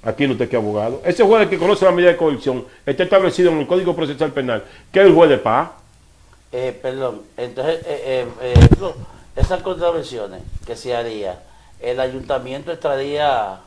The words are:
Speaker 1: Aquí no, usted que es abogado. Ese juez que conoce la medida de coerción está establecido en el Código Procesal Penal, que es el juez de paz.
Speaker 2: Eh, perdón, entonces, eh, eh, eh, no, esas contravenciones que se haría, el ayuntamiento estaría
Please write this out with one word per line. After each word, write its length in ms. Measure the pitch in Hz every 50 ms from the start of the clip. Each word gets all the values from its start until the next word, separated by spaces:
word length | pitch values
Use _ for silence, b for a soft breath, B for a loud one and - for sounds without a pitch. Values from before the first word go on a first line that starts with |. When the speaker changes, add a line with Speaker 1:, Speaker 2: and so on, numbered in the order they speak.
| -
Speaker 1:
Aquí 240 | 113 107 - 143
no, 60 | 135 123
usted 140 | 110 120
que 100 | 117 -
es 40 | 117
abogado. 400 | 107 104 104 104 104 113 131 143 -
Ese 180 | 175 175 - 233
juez 240 | 196 220 226 208
que 100 | - 196
conoce 280 | 165 165 185 208 - 190
la 60 | 190
medida 200 | 180 175 175 180
de 60 | 165
coerción 480 | 170 170 156 143 113 - 139 127 123 117 B B B B
está 180 | - 139 127 185
establecido 480 | 180 208 190 190 175 - - 180 175
en 80 | 160 156
el 80 | 143
Código 280 | 123 175 185 190 175 165
Procesal 360 | 143 165 139 143 135 160 147
Penal, 320 | 135 147 131 123 117 104 - B B B B B
que 80 | - 190
es 60 | 196
el 60 | 196 160
juez 160 | 165 170 156
de 80 | 139
paz. 320 | 110 - 113 113 127 160 170 - - _ _ _ _ _ _ _ _ _ _ _ _ _ _
Speaker 2:
Eh, 260 | - 123 127 127 120 -
perdón, 400 | - 131 131 135 131 127 - - - - _
entonces, 420 | - 123 123 - 127 127 156 165 160 -
eh, 160 | 175 147 143 -
eh, 220 | 131 131 127 123 120 120 117
eh, 260 | 127 123 123 131 - - 170
no, 140 | - 196 180 - - B B B B B B B
esas 240 | - - - 185 185
contravenciones 800 | 180 190 185 170 175 170 170 165 139 117 127 117 104 98 95 92 87 - - - -
que 100 | - 117
se 180 | 113 - 127 123
haría, 460 | 117 117 117 113 107 101 95 90 92 b b b b b b b -
el 180 | 117 120 123
ayuntamiento 760 | 127 131 131 127 135 127 117 139 131 123 127 131 139 131 170 170
estaría 880 | 165 - 156 139 135 135 143 143 147 151 147 135 120 107 95 95 95 -